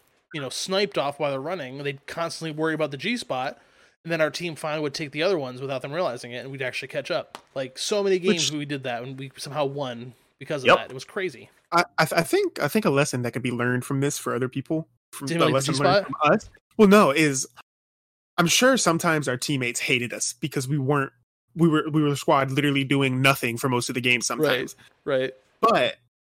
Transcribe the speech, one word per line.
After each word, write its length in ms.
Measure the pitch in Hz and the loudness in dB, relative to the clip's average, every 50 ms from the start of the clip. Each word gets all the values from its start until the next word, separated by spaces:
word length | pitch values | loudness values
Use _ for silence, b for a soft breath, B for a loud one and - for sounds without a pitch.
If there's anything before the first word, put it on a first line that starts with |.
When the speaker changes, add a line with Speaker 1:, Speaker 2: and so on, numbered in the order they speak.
| _ _ _ _ _ _ - | _ _ _ _ _ _ -10
Speaker 1:
you 80 | 151 | -8
know, 80 | 135 127 | -8 -8
sniped 480 | - - - 185 190 196 208 202 - | -8 -8 -6 -2 -2 0 -2 0 -2
off 220 | 165 139 143 143 - | -2 -2 -2 -2 -2
while 120 | 151 143 | -2 -2
they're 80 | 139 135 | -2 -4
running. 380 | 135 165 190 175 135 127 131 139 143 | -4 -6 -6 -6 -8 -10 -10 -8 -6
They'd 220 | 143 139 135 _ | -6 -8 -8 _
constantly 440 | - - 170 170 160 - - 165 160 | -12 -8 -6 -6 -6 -6 -8 -8 -8
worry 220 | 147 151 160 160 156 | -4 -2 -2 -2 0
about 180 | 156 156 143 | -2 -2 -4
the 60 | 143 | -4
G 180 | 135 156 208 247 | -6 -4 -4 -4
spot, 420 | 233 - - 139 127 131 147 - b b b b b b b b b - | -4 -6 -6 -6 -4 -4 -6 -8 b b b b b b b b b -8
and 80 | 165 | -4
then 80 | 165 160 | 0 0
our 100 | 156 151 | 0 0
team 240 | 139 - 170 170 151 | -2 -4 -8 -8 -8
finally 260 | - - 156 151 156 | -8 -6 -6 -4 -4
would 120 | 151 139 - | -4 -4 -6
take 180 | - 160 139 | -6 -10 -8
the 100 | - - | -4 -2
other 160 | - 208 190 | 0 0 0
ones 240 | 156 135 127 123 123 | 0 -2 -6 -8 -10
without 200 | 139 135 135 127 | -8 -6 -6 -6
them 100 | - 139 | -6 -6
realizing 400 | 143 175 185 139 120 120 - 120 | -4 -4 -4 -4 -4 -8 -10 -12
it, 60 | 120 123 | -12 -12
and 120 | 117 135 | -10 -10
we'd 100 | 139 135 | -8 -6
actually 260 | 135 123 - - 143 | -6 -6 -6 -6 -8
catch 240 | - - 147 127 - | -6 -8 -8 -4 -4
up. 260 | 175 143 117 - - - - _ - | -4 -4 -4 -8 -14 -20 -20 _ -8
Like, 240 | 143 135 127 - | -8 -8 -8 -8
so 240 | - - - 214 202 | -8 -4 -2 0 0
many 160 | 196 196 190 185 | 2 2 2 2
games 300 | 170 196 190 165 147 135 | 2 0 0 2 0 -2
Speaker 2:
Which 60 | 151 | -2
Speaker 1:
we 80 | 147 147 | -4 -6
did 180 | 143 147 139 131 | -6 -6 -6 -6
that, 200 | 127 120 117 123 | -6 -6 -6 -8
and 160 | 135 135 135 | -10 -12 -12
we 120 | 139 135 - | -14 -14 -14
somehow 280 | - - 147 135 151 143 | -14 -12 -6 -2 -2 -2
won 480 | 139 135 143 139 127 120 117 120 127 117 _ _ _ _ - | -2 -2 -4 -6 -6 -8 -10 -12 -14 -18 _ _ _ _ -14
because 240 | 131 - 156 135 123 | -8 -6 -6 2 6
of 40 | |
Speaker 3:
Yep. 100 | - 180 | 6 6
Speaker 1:
that. 120 | - 107 90 | 6 4 -2
It 20 | 127 | -12
was 120 | 131 - | -14 -14
crazy. 440 | - - 208 190 175 127 - - - _ _ _ _ | -10 -8 -6 -6 -6 -8 -12 -18 -20 _ _ _ _
Speaker 2:
I, 140 | 165 170 175 - _ | 2 2 2 2 _
I, 80 | - 160 | 0 0
th-, 140 | - - 170 | 2 2 0
I 40 | 165 | 2
think, 360 | - 339 392 415 339 - - | 2 2 2 2 0 -2 -2
I 60 | 143 | -2
think 180 | 147 - 214 208 | 0 0 2 2
a 40 | 180 | 4
lesson 320 | 139 139 151 - - 123 | 4 4 2 2 0 -2
that 100 | 120 117 | -4 -4
could 120 | - 123 117 | -4 -4 -4
be 80 | 123 | -4
learned 340 | 123 117 120 123 123 127 120 | -2 0 0 0 0 0 -2
from 140 | - 139 135 | -2 -2 0
this 160 | 139 143 - | 0 -2 -2
for 160 | - - 123 120 | -4 -4 -4 -2
other 160 | 120 127 127 | -2 -4 -4
people, 380 | - 139 - - 160 160 160 - _ _ _ _ - | -4 -6 -6 -4 -4 -4 -6 -8 _ _ _ _ -14
from 140 | - 143 | -10 -6
Speaker 1:
Team 100 | 135 160 170 | -4 0 2
Speaker 2:
the 60 | - | 2
Speaker 1:
like 60 | 156 | 2
the 40 | 143 | 2
Speaker 2:
lesson 180 | 135 135 147 156 | 2 0 0 0
Speaker 1:
G 80 | 131 143 | 2 4
Speaker 2:
learned 220 | 180 190 202 185 | 4 4 4 2
Speaker 1:
spot? 140 | - - - 151 | 0 -2 0 2
Speaker 2:
from 100 | 147 180 | 4 4
us. 160 | 220 - - - _ _ _ _ | 2 0 -6 -20 _ _ _ _
Well, 100 | - 214 | 6 8
no, 240 | 190 196 214 196 135 | 10 10 8 8 6
is 360 | 139 160 156 147 135 131 - - _ - - _ _ _ _ _ _ _ _ _ _ _ _ _ _ | 6 4 4 4 2 0 -4 -8 _ -20 -20 _ _ _ _ _ _ _ _ _ _ _ _ _ _
I'm 100 | - 175 | 0 2
sure 280 | 160 - - 247 262 269 | 2 4 4 6 6 4
sometimes 520 | 226 - 175 165 165 - 170 160 151 139 135 | 4 4 2 2 2 2 2 0 2 0 -2
our 80 | 123 | -2
teammates 420 | 123 - - 147 131 127 120 123 - | -2 -2 -2 -2 -2 -2 -2 -4 -4
hated 320 | - - 135 120 123 113 104 | -2 0 0 0 0 -4 -6
us 200 | 107 - - - | -6 -6 -6 -6
because 340 | _ - 139 - 147 127 | _ -8 -4 -4 -4 -2
we 100 | 131 151 | -2 -2
weren't, 360 | 147 131 131 147 143 135 - - _ _ _ _ _ _ _ - | -2 0 0 0 0 0 -4 -8 _ _ _ _ _ _ _ 0
we 140 | 160 170 170 | 2 4 4
were, 200 | 151 156 151 156 | 4 4 2 0
we 120 | 147 156 | 0 2
were 80 | 151 147 | 2 2
the 80 | 143 | 0
squad 340 | 135 - - 156 139 135 135 | 0 2 2 4 4 4 2
literally 320 | 131 147 143 147 139 139 139 | 0 0 0 2 0 0 0
doing 380 | 131 143 139 139 131 127 127 | 0 2 2 2 0 2 4
nothing 360 | 135 135 135 - - 120 117 | 4 4 4 2 0 -4 -2
for 120 | 117 - 131 | -2 -2 0
most 180 | 123 123 120 - | 0 0 -2 -2
of 60 | 127 | -4
the 60 | 131 | -2
game 200 | 120 127 123 117 | 2 2 2 2
sometimes. 540 | - - 120 135 151 139 131 123 127 - - b b b _ _ _ | 0 -2 -2 0 0 0 0 0 -2 -6 -10 b b b _ _ _
Speaker 1:
Right, 160 | 156 139 131 | -2 -2 -2
right. 120 | 131 - - - _ _ _ _ | -2 -4 -6 -12 _ _ _ _
Speaker 2:
But 340 | - 233 208 156 127 104 - - _ _ _ _ _ _ | 2 4 4 4 2 0 -2 -6 _ _ _ _ _ _